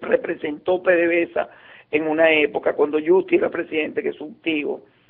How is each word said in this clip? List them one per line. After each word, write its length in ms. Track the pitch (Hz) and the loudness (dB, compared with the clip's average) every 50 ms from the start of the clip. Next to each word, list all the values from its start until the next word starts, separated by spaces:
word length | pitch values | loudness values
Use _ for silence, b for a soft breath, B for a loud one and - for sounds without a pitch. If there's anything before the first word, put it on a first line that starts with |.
representó 800 | - - 170 170 - 175 165 - - 156 147 151 - 180 185 180 | -4 0 0 0 0 -2 -8 -6 -6 -8 -8 -6 -2 -2 -2 0
P 120 | 185 185 180 | 2 2 2
D 120 | 170 170 | 4 4
V 160 | 170 175 170 | 2 2 0
S 180 | 165 - - - | 0 -2 -2 -4
A 80 | - - B B B B B B B B | -6 -6 B B B B B B B B
en 160 | - 151 160 | -4 -2 -2
una 240 | 156 151 160 165 160 | 0 2 4 4 4
época 420 | 156 151 147 143 - - - - - | 4 4 2 0 0 -2 -2 -2 0
cuando 240 | - 147 147 147 156 | 0 0 2 0 0
Justi 360 | 151 160 180 190 180 - 170 | 2 2 2 2 2 2 2
era 120 | 170 - - | 0 2 0
presidente, 540 | - 165 160 - 151 156 151 160 160 151 | -4 -6 -6 -4 -4 -4 -4 -4 -4 -6
que 80 | 156 156 | -6 -6
es 100 | 147 - | -6 -8
un 140 | 156 156 151 - | -12 -16 -16 -10
tío, 400 | - 165 156 147 143 139 139 127 - b b b b | -6 -4 -4 -2 -4 -4 -6 -8 -12 b b b b